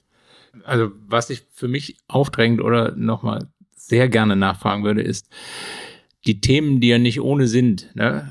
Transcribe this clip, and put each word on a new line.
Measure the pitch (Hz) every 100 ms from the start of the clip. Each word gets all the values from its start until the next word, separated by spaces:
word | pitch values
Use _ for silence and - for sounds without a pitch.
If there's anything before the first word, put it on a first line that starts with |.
| _ _ _ _ _ 110
Also | - 123 110 98 104
was | 117 113
sich | 127 -
für | - 123
mich | 139 143 - -
aufdrängt | 131 143 - 113 117
oder | 110 117 113 -
nochmal | 113 113 113 107 - _ _ _
sehr | - 117 127
gerne | 110 107
nachfragen | 98 95 95 104 101
würde, | 104 104
ist | 90 - - - - - - - - - _ _ -
die | 101
Themen, | 120 139 151 131
die | 120
ja | 120
nicht | 120 104
ohne | 131 143 123
sind, | 120 123 92 -
ne? | - 117 143 143